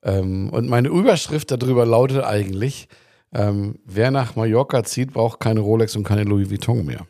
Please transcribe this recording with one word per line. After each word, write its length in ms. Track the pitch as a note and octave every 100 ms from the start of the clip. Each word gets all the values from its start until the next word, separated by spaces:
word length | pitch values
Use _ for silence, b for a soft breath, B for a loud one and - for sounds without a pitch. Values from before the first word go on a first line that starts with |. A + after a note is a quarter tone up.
ähm, 460 | - G2 F#2+ F#2+ G2
und 160 | A2+ A#2+
meine 200 | B2 B2+
Überschrift 600 | E3+ A#3+ F3 - D3+ D3
darüber 340 | B2+ B2+ B2 A#2
lautet 380 | A#2 C3 C3+
eigentlich, 640 | B2+ G#2 G2 F#2+ B2 C#3+ - b b b b
ähm, 460 | - G#2 G2+ G2+ - -
"Wer 260 | G2 B2
nach 240 | C3+ A#2+ -
Mallorca 480 | A2+ A2 C#3 C3
zieht, 300 | A2 - C3
braucht 260 | B2+ A2+ -
keine 220 | A#2 A2
Rolex 340 | G#2 A2+ A2 A2
und 80 |
keine 200 | G#2 G#2
Louis 260 | G#2 G2+ G2
Vuitton 340 | G2+ - A#2+ D2+
mehr." 200 | G2+